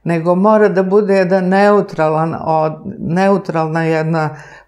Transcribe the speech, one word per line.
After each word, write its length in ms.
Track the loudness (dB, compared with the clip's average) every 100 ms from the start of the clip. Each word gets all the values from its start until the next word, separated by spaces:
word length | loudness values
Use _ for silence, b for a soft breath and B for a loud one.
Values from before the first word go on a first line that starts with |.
nego 320 | -4 -2 0 2
mora 340 | 2 4 4
da 140 | 2
bude 320 | 2 0 2 0
jedan 320 | 2 0 2
neutralan 880 | 2 4 2 0 -2 -2 0 -2 -4
od-, 400 | -2 0 -2 -6 -14 -10
neutralna 840 | -4 0 2 0 -2 -4 -2 -2
jedna 460 | -2 -2 0 -2 -4 -8 B B